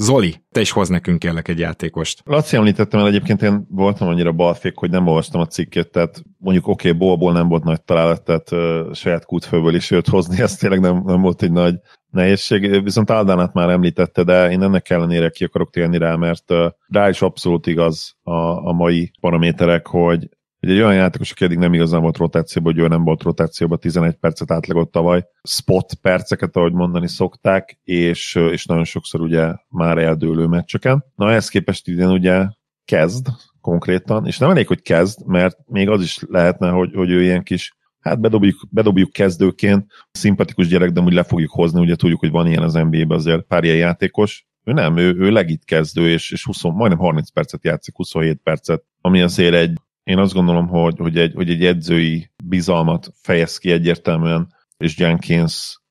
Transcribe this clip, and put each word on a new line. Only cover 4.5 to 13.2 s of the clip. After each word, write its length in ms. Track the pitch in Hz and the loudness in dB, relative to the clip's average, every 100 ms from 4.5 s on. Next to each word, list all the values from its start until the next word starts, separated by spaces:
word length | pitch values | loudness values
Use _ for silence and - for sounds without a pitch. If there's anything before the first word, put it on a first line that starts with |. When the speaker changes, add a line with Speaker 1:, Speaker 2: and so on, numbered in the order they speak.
| 85 95 - | 0 -6 -6
Speaker 2:
hogy 140 | 90 | -2
nem 160 | 90 87 | 0 2
olvastam 340 | 80 80 87 | 0 0 -4
a 60 | 82 | -4
cikket, 440 | - 85 - 82 | -4 -6 -4 -4
tehát 320 | - 85 - - _ | -2 -4 -4 -20 _
mondjuk 280 | 92 92 82 | 0 0 0
oké, 260 | 98 92 | -2 0
Bol-ból 400 | 85 92 90 90 | 2 2 2 2
nem 160 | 87 85 | 2 2
volt 160 | 82 | 0
nagy 180 | 80 80 | 0 -4
találat, 420 | - 85 82 82 | 0 0 2 0
tehát, 280 | - 82 - | -2 -4 -2
ö, 380 | 87 85 82 82 | -4 -2 -4 -6
saját 320 | 80 - 85 | -8 -4 -4
kútfőből 500 | - 87 - 87 82 | -4 -8 -2 -2 0
is 160 | 85 - | 0 0
őt 180 | 90 - | -2 2
hozni, 320 | 101 85 92 | 0 0 0
<laughs> 20 | |
ez 140 | 113 - | -2 -2
tényleg 240 | 104 95 | -2 2
nem, 220 | 92 90 | 2 0
nem 160 | 95 90 | 0 0
volt 220 | 92 85 | 2 0
egy 100 | 92 | 0
nagy 220 | 85 87 87 _ _ _ | 2 0 0 _ _ _
nehézség. 720 | - 92 98 - 107 101 98 | -2 2 0 0 -2 2 0
Viszont 280 | 101 107 107 | 0 0 0
Aldánát 440 | 113 | 2